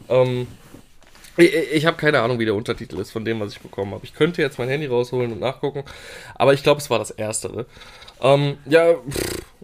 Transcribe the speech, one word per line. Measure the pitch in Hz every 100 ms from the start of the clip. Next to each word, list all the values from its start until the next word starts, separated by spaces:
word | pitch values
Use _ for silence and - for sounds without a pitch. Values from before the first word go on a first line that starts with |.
| -
Ähm, | 127 127 123 123 - - - - - - - - -
ich, | 170
ich, | 151 131
ich | 151 160
hab | 160
keine | 151 143
Ahnung, | 117 123
wie | 110
der | 104
Untertitel | 123 - 117 90
ist | 104
von | 113
dem, | 110 113
was | 104
ich | -
bekommen | - - 107
hab. | -
Ich | - -
könnte | 160 170
jetzt | 143 -
mein | 123
Handy | 143 147
rausholen | 120 123 127 120
und | 107
nachgucken, | 120 131 143 139 - - - - - -
aber | 131
ich | 139
glaub, | 151 143
es | -
war | 113
das | 107
Erstere. | - 107 110 104 104 120 - - - - -
Ähm, | 135 139 143 143 135
ja, | 160 170
pff, | 165 - 135 - - - -